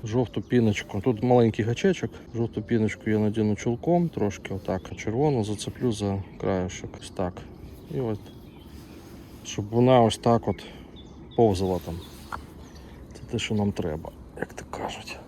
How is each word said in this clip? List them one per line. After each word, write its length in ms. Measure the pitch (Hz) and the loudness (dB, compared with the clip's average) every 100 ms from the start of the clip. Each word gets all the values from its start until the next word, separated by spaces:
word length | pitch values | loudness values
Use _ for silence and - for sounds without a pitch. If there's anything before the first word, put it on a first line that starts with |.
Жовту 380 | 117 113 120 - | -2 0 0 -2
піночку. 600 | - 123 113 101 - 107 | 0 4 4 2 -4 -2
Тут 220 | 113 110 | 0 2
маленький 420 | 123 123 113 - 107 | 6 6 6 4 0
гачечок. 460 | 117 196 180 113 - - 113 | 2 2 2 -2 -8 -12 -4
Жовту 260 | 117 - | -4 -4
піночку 480 | 107 117 107 - - | 0 2 2 0 0
я 100 | 107 | 2
надіну 360 | 107 107 107 104 | 2 2 2 2
чулком 540 | - 120 - 175 175 | 0 -2 2 4 2
трошки, 440 | - 104 - - | 0 -2 -2 -8
отак, 280 | 98 - 95 - | -8 -4 -4 -4
а 40 | 92 | -8
червону 480 | - 110 151 135 | -4 0 2 2
зацеплю 480 | 104 104 - 98 123 | 0 -4 -6 -2 -2
за 320 | 107 104 98 95 - | 0 0 -2 -4 -6
краєшок. 500 | 104 95 90 - - - | -2 0 -2 -6 -12 -14
Ось 80 | - | -16
так. 240 | - 92 90 - - - - - 151 | -6 -4 -4 -16 -16 -16 -16 -10 -4
І 40 | |
от, 200 | 123 107 - - - - - - - - - - - - - | -4 -4 -8 -18 -20 -20 -18 -18 -16 -18 -18 -18 -18 -16 -10
щоб 240 | - 104 | -6 0
вона 320 | 117 123 127 | 4 8 10
ось 160 | 117 - | 8 6
так 300 | - 117 - | 4 4 2
от 160 | 101 - - - - - - - - | -4 -6 -16 -18 -18 -18 -18 -10 4
повзала 440 | 117 90 95 90 82 | 4 4 0 0 -4
там. 140 | 85 - - - - - - - - - - - | -10 -10 -18 -14 -12 -14 -18 -18 -18 -18 -18 -18
Це 180 | - - | -16 -6
те, 80 | 117 | -4
що 160 | - 107 | -2 0
нам 160 | 101 | 0
треба, 400 | 98 85 76 78 - - - | 0 -4 -4 -8 -14 -18 -10
як 140 | - | -10
то 120 | - - | -10 -12
кажуть. 460 | - - - - - | -8 -8 -8 -12 -14